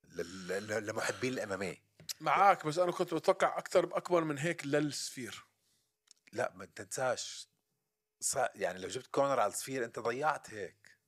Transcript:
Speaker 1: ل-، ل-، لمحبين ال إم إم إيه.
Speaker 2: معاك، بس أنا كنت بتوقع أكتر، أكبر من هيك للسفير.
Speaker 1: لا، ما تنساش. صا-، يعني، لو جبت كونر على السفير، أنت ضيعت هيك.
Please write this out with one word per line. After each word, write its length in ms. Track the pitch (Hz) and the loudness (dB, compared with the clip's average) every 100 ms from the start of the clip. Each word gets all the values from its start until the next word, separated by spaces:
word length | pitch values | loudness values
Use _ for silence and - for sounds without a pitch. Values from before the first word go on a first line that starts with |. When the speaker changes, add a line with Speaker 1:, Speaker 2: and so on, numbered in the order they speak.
Speaker 1:
ل-، 640 | - 85 82 95 90 92 107 | -12 -8 -8 -8 -4 -4 0
ل-، 180 | 107 104 | -2 -2
لمحبين 460 | 110 - 113 127 | -2 -2 -2 -2
ال 60 | 127 | -2
إم 120 | 101 | -4
إم 100 | 95 | -2
إيه. 220 | 95 - _ _ - - | -4 -6 _ _ -12 -4
Speaker 2:
معاك، 440 | 160 151 196 175 156 | 2 6 6 6 2
بس 120 | 151 | 2
أنا 140 | 180 | 0
كنت 220 | 175 175 | 2 0
بتوقع 440 | 160 175 185 170 - | 2 4 4 4 2
أكتر، 400 | - 190 165 - | 2 2 4 -2
أكبر 260 | - 180 | 2 2
من 140 | 160 139 | 2 -2
هيك 280 | 160 160 147 | -2 -2 0
للسفير. 800 | 147 147 - - - 113 - - _ _ _ _ _ _ _ _ | 2 2 -2 -8 -8 -12 -12 -18 _ _ _ _ _ _ _ _
Speaker 1:
لا، 200 | 107 104 - | -4 -4 -4
ما 100 | 98 | -16
تنساش. 840 | - 104 - 127 113 - - - _ _ _ _ _ _ _ | -14 -10 -2 -2 -2 -4 -10 -16 _ _ _ _ _ _ _
صا-، 260 | - 143 123 - | -2 0 0 0
يعني، 240 | 92 92 | -4 -2
لو 80 | 90 | -6
جبت 200 | 110 - | -8 -4
كونر 320 | - 139 127 | 2 2 4
على 120 | 104 | 2
السفير، 340 | - - 131 120 | 0 -6 -4 -4
أنت 140 | 131 | -2
ضيعت 500 | 113 123 151 - - | -2 0 0 -2 -6
هيك. 480 | 107 82 _ - _ | -10 -10 _ -20 _